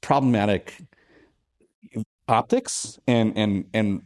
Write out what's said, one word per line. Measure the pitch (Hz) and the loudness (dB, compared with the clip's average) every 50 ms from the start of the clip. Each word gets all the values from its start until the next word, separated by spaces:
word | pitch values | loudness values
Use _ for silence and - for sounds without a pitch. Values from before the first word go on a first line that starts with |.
problematic | - - 139 143 135 127 120 101 101 104 98 90 - - - - - - _ _ _ _ _ _ _ _ _ _ _ _ _ _ _ _ _ _ - - - 110 107 - _ _ _ - | -2 0 0 2 2 2 2 2 2 2 0 -2 -4 -10 -18 -20 -20 -20 _ _ _ _ _ _ _ _ _ _ _ _ _ _ _ _ _ _ -20 -12 -10 -10 -10 -10 _ _ _ 0
optics | 113 120 - - 233 262 247 - - - - - - - _ | 0 0 2 0 -2 -2 -2 -4 -8 -10 -10 -12 -14 -4 _
and, | 117 120 117 110 110 - | 2 2 4 2 2 0
and, | 107 107 104 98 92 - - - | 0 0 0 0 -2 -4 -2 -2
and | 110 107 101 98 - - | 0 0 0 -2 -4 -6